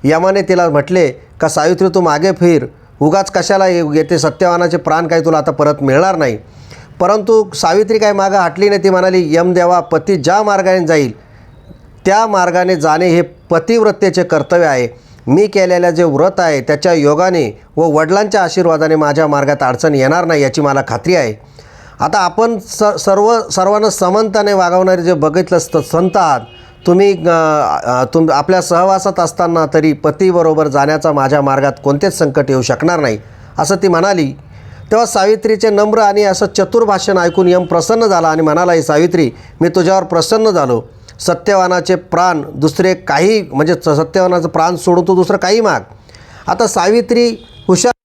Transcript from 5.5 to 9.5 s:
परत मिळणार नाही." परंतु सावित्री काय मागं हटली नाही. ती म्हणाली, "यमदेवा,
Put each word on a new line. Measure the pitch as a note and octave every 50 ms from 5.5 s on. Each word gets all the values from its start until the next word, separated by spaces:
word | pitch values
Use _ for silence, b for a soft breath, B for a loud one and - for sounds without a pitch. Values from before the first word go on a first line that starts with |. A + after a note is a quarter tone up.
परत | D3 - D3+ D3 D3 D3+
मिळणार | C#3 C3+ C3 D3 F3+ F#3+ F#3
नाही." | D#3+ D3 B2+ A2 G#2 - B B B B B B B B B - -
परंतु | F3 F3+ G#3 A3 G3 G#3+ A3+ A3 G#3 F#3+ -
सावित्री | - - D#3+ E3+ G3+ G#3+ G3 A3+ A3
काय | G#3+ G#3
मागं | G3+ G3 G3 G3 G3 G3
हटली | F3+ E3 D3 F3+ G3+ G3+
नाही. | G3+ G3
ती | E3+ G3
म्हणाली, | F#3 F3+ F#3 F#3+ F#3 F#3 F3 D3+ D#3
"यमदेवा, | E3+ F3 F#3